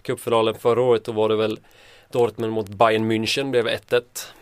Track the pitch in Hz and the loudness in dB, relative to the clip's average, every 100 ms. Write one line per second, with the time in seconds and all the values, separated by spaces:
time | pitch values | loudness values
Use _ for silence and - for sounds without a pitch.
0 | - 170 - 113 113 110 123 117 127 117 | -8 -8 0 2 2 0 0 2 2 2
1 | - 107 107 107 110 113 _ _ - - | 0 -2 0 2 0 -4 _ _ -20 -20
2 | _ 127 120 107 113 113 101 101 113 110 | _ -2 -2 -2 -4 -4 -6 2 2 4
3 | 110 110 110 - 139 123 113 113 - 123 | 0 0 -2 -4 0 0 0 -4 -2 -2
4 | 123 - - - | -2 -16 -16 -16